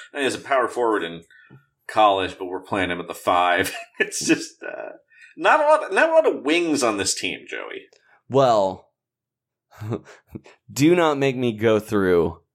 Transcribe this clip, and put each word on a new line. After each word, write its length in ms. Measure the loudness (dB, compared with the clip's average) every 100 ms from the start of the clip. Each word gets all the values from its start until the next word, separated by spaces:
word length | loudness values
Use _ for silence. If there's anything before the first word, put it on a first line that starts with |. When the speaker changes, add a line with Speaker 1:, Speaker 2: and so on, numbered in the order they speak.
| -14
Speaker 1:
"Oh, 80 | -6
he's 140 | -4 -4
a 20 |
power 300 | -2 0 0
forward 340 | 0 0 0
in 220 | -2 -10 -18 -20 _ -20 _ _ -4
college, 500 | 4 4 4 -2 -6
but 60 |
we're 160 | -8 -10
playing 300 | -6 -4 -2
him 80 | -4
at 80 | -8
the 40 |
five." 600 | -6 0 2 4 2 0 -6 -10
<laughs> 120 | -6
It's 260 | -4 -2
just, 380 | 0 0 -2 -14
uh, 280 | -14 -12 -14 -16 _ _ -20 -2
not 220 | 2 4
a 60 |
lot, 280 | 4 2 2
not 180 | 0 2
a 20 |
lot 160 | 4 2
of 120 | 0
wings 400 | 0 0 0 0
on 120 | 0 0
this 160 | -4
team, 280 | -4 -6 -8 -12
Joey. 380 | -12 -12 -14 -18 _ _ _ -2
Speaker 2:
Well, 600 | 2 4 4 0 -4 _ _ _ _ _ _ _ _ _ -14
<laughs> 920 | -10 -10 -10 -20 _ -20 -20 _ -14
do 220 | 0 4
not 240 | 4 2 2
make 160 | -2 -2
me 140 | -4
go 260 | 0 0 0
through, 580 | 0 0 2 2 2 -4 _